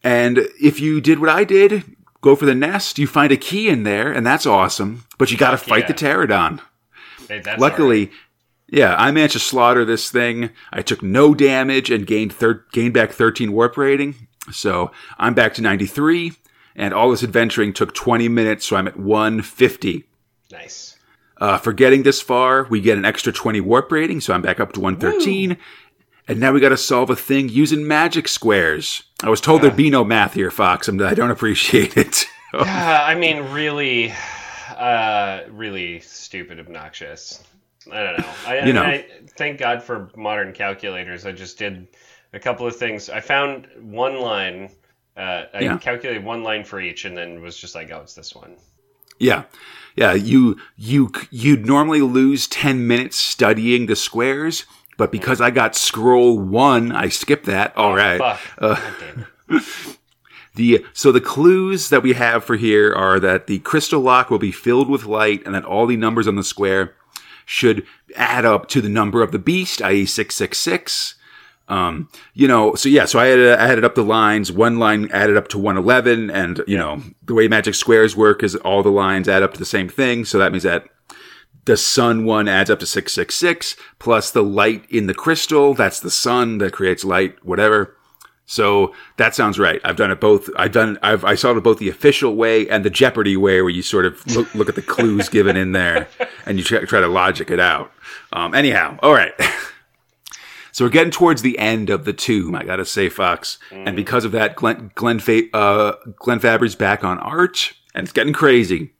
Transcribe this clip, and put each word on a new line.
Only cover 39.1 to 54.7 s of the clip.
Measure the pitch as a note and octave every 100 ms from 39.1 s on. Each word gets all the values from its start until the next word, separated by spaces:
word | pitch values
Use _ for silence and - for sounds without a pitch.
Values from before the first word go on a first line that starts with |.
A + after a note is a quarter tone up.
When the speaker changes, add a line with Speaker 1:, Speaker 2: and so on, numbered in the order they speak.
| - _ _
Speaker 2:
thank | D3 C#3
God | A#2+ A#2+
for | - A2+ F#2
modern | G#2+ G#2+ G#2+ F#2+
calculators. | F#2 G2+ G2 G2+ F#2 F2+ F2
I | G2
just | F#2 F#2 -
did | G2+ F#2 F#2 _ _ _ _
a | G2+
couple | B2+ A#2+
of | A#2+
things. | A#2 A#2+ G#2+ -
I | A2
found | - C#3 C#3+ C3+ - -
one | A2+ G#2+ C3 C3+
line. | A#2+ G#2 F#2+ F2+ G2 _ _ _ _ -
Uh, | F#2 F2+ -
I | G2+
Speaker 1:
Yeah. | C3 -
Speaker 2:
calculated | - B2 B2+ A2
one | G2+ A#2
line | A2+ G#2+
for | G#2 G2
each, | F2+ E2+
and | G2 F2
then | E2+ E2+
was | E2+ E2+
just | F#2
like, | E2+ D#2+
"Oh, | D#2+
it's | D2+
this | - -
one." | - E2 F2 _ _ _ _ _ _
Speaker 1:
Yeah. | B2 E2 - _ - - -
Yeah, | - G#2+
you, | F#2+ G#2+ C3 B2 G2 -
you, | - G#2+ C#3 B2+ - -
you'd | B2 C3 C3+
normally | A2 C#3+ D3+ D3+
lose | C3+ B2+ C3+ C#3 -
ten | - D3 C3 A#2+
minutes | A#2+ C3 -
studying | - - A2 A2 A2+ B2
the | A2
squares, | G#2+ - A2+ B2+ C#3 D#3+ D#3+ -